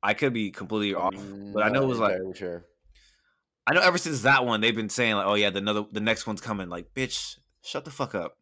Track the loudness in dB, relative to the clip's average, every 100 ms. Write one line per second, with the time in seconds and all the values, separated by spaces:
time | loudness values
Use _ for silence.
0 | 0 2 2 0 -4 -6 -4 -2 0 0
1 | -2 -2 -12 -12 -6 0 2 2 2 2
2 | 2 0 -4 -8 -8 -8 -14 _ _ _
3 | _ _ _ _ _ _ 0 4 4 2
4 | -2 0 4 4 4 2 2 2 -2 0
5 | 2 4 4 4 2 2 0 -2 -2 -2
6 | 0 0 -2 -6 -6 -6 -6 -10 -10 -6
7 | -6 -6 -8 -14 _ _ -10 -10 -10 -8
8 | -6 -4 -6 _